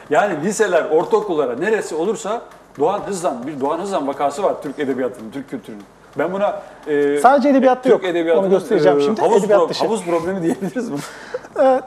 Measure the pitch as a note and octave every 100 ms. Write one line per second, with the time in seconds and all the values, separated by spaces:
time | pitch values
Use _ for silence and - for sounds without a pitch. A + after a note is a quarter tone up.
0 | - G#3 G3+ D#3 F3+ G3+ G#3 E3+ - D#3
1 | - G#3+ G3+ D#3 C3 A#2+ G3+ A3+ - D#3
2 | F#3+ F#3+ F#3+ A3+ - - - - D#3 G3+
3 | - F#3+ E3+ B2 C3 C#3+ C#3 E3 G3 F#3
4 | C#3 C#3 C#3+ G#3 F3+ B2+ D3 C3+ C#3 B2+
5 | B2+ G#2+ A2 C3+ C3 B2+ - G#2 G2 -
6 | - C#3 F3 G3 G3+ - - - D#3 D3
7 | C#3+ D3 A#3 C#4 C#4+ C4+ B3+ B3+ C4 G#3
8 | F#3 E3+ E3 D#3+ F#3+ F#3+ - E3+ E3 C#3+
9 | C#3+ A3 A#3+ A3 G3+ - E3 - F#3 A3
10 | E3+ E3+ E3 G3 E3 - F#3 B3+ A#3 -
11 | - - - - - G4+ C4+ C4